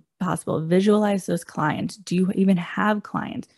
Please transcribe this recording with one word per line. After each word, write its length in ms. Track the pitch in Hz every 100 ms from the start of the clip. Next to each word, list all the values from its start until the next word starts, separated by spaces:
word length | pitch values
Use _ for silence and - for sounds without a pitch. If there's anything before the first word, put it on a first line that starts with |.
| - -
possible. 420 | 180 160 - 156 160
Visualize 600 | 180 202 208 208 196 180
those 180 | 175
clients. 520 | - - 151 - - -
Do 200 | 190 180
you 160 | 185 196
even 220 | 190 185
have 460 | 170 - 214 214
clients? 440 | - - - - -